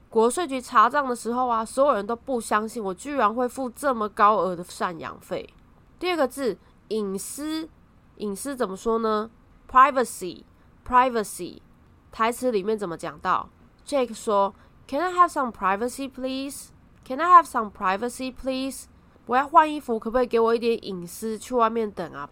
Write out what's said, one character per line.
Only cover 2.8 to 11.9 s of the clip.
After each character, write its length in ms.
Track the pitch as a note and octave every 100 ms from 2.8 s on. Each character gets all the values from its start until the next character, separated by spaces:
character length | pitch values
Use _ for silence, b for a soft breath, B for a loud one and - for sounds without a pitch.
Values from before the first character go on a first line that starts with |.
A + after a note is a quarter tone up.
我 100 | G3
居 220 | F3 C#4
然 200 | C#4+ G#3
会 140 | A3+ B3
付 220 | B3+ B3+
这 240 | - C#4+
么 140 | A#3 G#3+
高 280 | - G#3 G#3+
额 180 | F3+
的 80 | F3+
赡 360 | F#3 - G3 E3
养 200 | B2+ -
费。 280 | - F3 - - - - _ -
第 120 | F4
二 60 | E4+
个 120 | C4
字， 280 | - C4 - b - -
隐 300 | G#3+ G3+ F#3+
私。 500 | - - D4+ D#4+ D#4+ - _ _ _ -
隐 200 | G#3 G3
私 180 | C#4
怎 140 | C4 G#3+
么 80 | F#3+
说 220 | A#3 A3+
呢？ 320 | A3 G#3+ A3 - - - -
Privacy，privacy。 1900 | C4 C4+ C4 A#3 - F#3 - - _ - - - B3 C4 A#3 G3+ - E3+ D2+ - - -